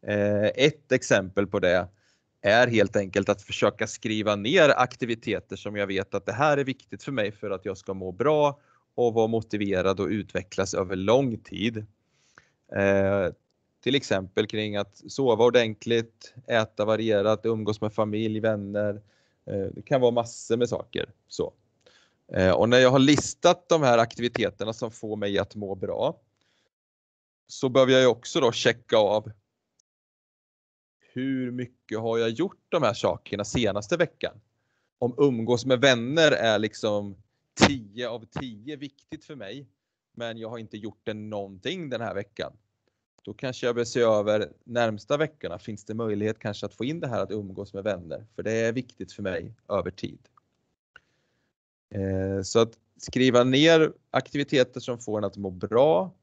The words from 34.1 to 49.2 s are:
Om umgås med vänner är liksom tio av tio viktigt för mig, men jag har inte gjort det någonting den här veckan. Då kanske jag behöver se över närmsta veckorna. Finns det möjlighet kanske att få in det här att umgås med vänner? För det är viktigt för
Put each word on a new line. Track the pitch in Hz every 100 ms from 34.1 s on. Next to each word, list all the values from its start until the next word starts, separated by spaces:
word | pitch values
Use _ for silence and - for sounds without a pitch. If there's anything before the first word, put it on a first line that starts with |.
| _ - 107 _ _ _ _ _ _
Om | 123 123
umgås | 143 120 113 120 127
med | 127
vänner | 135 123 117 160 156
är | 131 113 104
liksom | 107 - 113 104 101 95 _ _ _ - -
tio | 139 101 101 120
av | 117 110 -
tio | 131 107 117 147
viktigt | 139 _ _ 156
för | _
mig, | 147 98 131 127 _ _ _ _
men | - 117 113
jag | 110
har | 117
inte | 110 107
gjort | 104 -
det | -
någonting | 107 107 104 98 98 123 185 156
den | 117
här | 113
veckan. | 92 107 - 69 - _ _ _ _ _ _
Då | -
kanske | 107 131 123 123
jag |
behöver | 120 117
se | 127
över | 117 107 104 107 87 -
närmsta | - 120 113 104 - 147
veckorna. | 151 _ 87 87
Finns | - 104
det | -
möjlighet | 110 113 104 107 107
kanske | 113 101 101
att |
få | _
in | 117 165
det | 147
här | 107
att | 95
umgås | 107 98 95 101
med | 98
vänner? | 101 90 82 69 110
För | -
det | 104
är | 113 113
viktigt | 120 127 _ 95
för | -